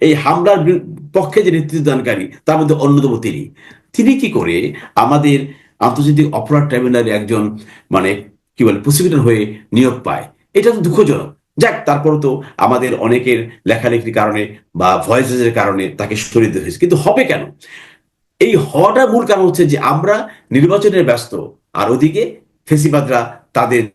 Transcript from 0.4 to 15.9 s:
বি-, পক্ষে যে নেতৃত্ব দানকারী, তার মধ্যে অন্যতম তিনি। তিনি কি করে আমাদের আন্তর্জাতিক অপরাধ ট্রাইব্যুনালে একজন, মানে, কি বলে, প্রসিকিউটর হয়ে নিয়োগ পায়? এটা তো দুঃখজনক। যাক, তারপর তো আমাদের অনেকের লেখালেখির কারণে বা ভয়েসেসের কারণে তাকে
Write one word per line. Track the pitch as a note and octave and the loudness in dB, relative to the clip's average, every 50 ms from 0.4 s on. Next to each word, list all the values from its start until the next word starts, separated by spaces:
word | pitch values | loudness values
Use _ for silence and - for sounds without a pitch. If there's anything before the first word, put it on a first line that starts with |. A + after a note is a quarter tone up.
| F3 G3+ G3+ F3+ | 2 2 2 2
বি-, | D#3 E3+ F#3 - - - - - - - | 2 0 0 0 -2 -10 -16 -18 -12 -4
পক্ষে | - F#3+ F#3 - - G#3+ | -4 -2 -2 0 0 2
যে | G#3 F3+ | 2 2
নেতৃত্ব | E3 D#3+ D3+ D3 D3+ D#3 D3 D3 | 0 0 -2 -4 -4 -2 -2 0
দানকারী, | C3+ B2+ A#2 A#2+ G#2+ G2 F#2+ - - - - | -2 -2 -2 -4 -4 -4 -6 -10 -12 -6 -2
তার | - D#3 D#3 | 0 0 0
মধ্যে | D#3 D3 D3+ | 2 0 0
অন্যতম | - C#3+ C#3+ C#3+ C#3+ C#3 B2+ A#2+ A2+ | 2 2 2 4 4 2 0 -2 -2
তিনি। | A2 G2+ D#2+ C#2+ - - - _ - - - _ _ _ | -4 -6 -6 -8 -10 -14 -16 _ -20 -20 -20 _ _ _
তিনি | - - A2+ B3 C4 | -2 2 4 4 4
কি | C4+ - - | 2 0 -2
করে | - A2+ F2 E2+ E2+ E2+ D2 D2 D2+ - - - - | -2 -2 -2 -2 -2 -2 -4 -4 -8 -10 -12 -4 -2
আমাদের | G#2 A2 B2 C#3+ D3 D3 D3 C#3 C3+ - - - - _ _ _ - | 0 2 2 2 2 2 2 2 0 -2 -6 -14 -20 _ _ _ -2
আন্তর্জাতিক | G#2+ A#2+ A#2 C#3 C#3+ D3 D3 D3+ D3+ D3 - | -2 -2 0 0 0 2 4 2 2 0 0
অপরাধ | A2+ A2 - D3 D3 C#3+ | -6 -2 0 0 0 0
ট্রাইব্যুনালে | C#3+ C3 B2 B2+ B2 B2 A#2+ A#2 A2 | 0 -2 -2 0 0 0 0 0 0
একজন, | G#2+ G2+ G#2 G#2 A2+ G#2+ G#2 G#2 G#2+ - - - - - _ - | -2 -4 -2 -2 -2 -2 -2 -4 -6 -10 -18 -20 -20 -18 _ -2
মানে, | F#2+ F#2+ F#2+ F#2+ G2+ G#2 - - _ _ _ _ _ | 0 0 0 0 -2 -4 -8 -18 _ _ _ _ _
কি | - B2 | 0 2
বলে, | A2 G2+ G#2 | 2 2 0
প্রসিকিউটর | - D3 D3 D3+ F3+ F3+ E3 C#3 | 0 0 2 2 2 2 2 2
হয়ে | A#2 A#2 A2+ G#2+ G#2 G#2+ G#2+ - - - | 4 4 2 2 0 -4 -8 -14 -10 -2
নিয়োগ | - A#2 C3 B2+ A#2 - | 0 2 2 2 0 -4
পায়? | - F2 D#2 - - - _ _ _ _ - | -6 -8 -8 -8 -10 -14 _ _ _ _ -2
এটা | G3+ G3+ A#3 | 2 2 2
তো | A3 | 0
দুঃখজনক। | G#3+ E3 F3 D3+ G#3+ G3+ C#3+ B2 F#2 - - - _ _ _ - | 0 -2 0 2 2 4 2 2 -2 -4 -12 -18 _ _ _ -2
যাক, | - A#3 A3+ - - - | -2 0 0 -2 -4 -2
তারপর | D3+ C#3+ C#3+ D3 D#3 D3+ D3+ | -2 -2 0 0 0 0 0
তো | C#3+ C3+ B2+ - - - - | 0 -2 -2 -4 -8 -10 -4
আমাদের | - - G#2+ B2+ A#2 B2+ B2 A2+ | -2 0 0 0 0 -2 -2 -4
অনেকের | - G#2+ A2+ A#2+ B2 B2 B2+ A#2+ A#2 A2+ A2+ - - - | -2 0 0 0 0 2 0 -2 -2 -2 -8 -12 -8 -2
লেখালেখির | F#2+ A2+ A2+ - A#2+ A#2 A#2 A2 A2+ A2 | -2 -2 0 0 -2 -2 -2 -4 -2 -2
কারণে | A2+ A2+ G#2+ G#2 G#2+ G#2 G#2 - - _ _ - | -2 -2 0 -2 -4 -6 -6 -10 -18 _ _ -6
বা | E2+ F2+ F#2 F#2 F2+ F2+ | -2 0 0 0 0 0
ভয়েসেসের | F#2+ A2+ B2+ C3 A2 B2 B2 B2 A#2 | 0 0 0 0 0 0 0 0 0
কারণে | A2+ A#2 G2 G2+ F#2+ G2 F#2+ | 0 0 -2 -2 -2 -4 -4
তাকে | - | -6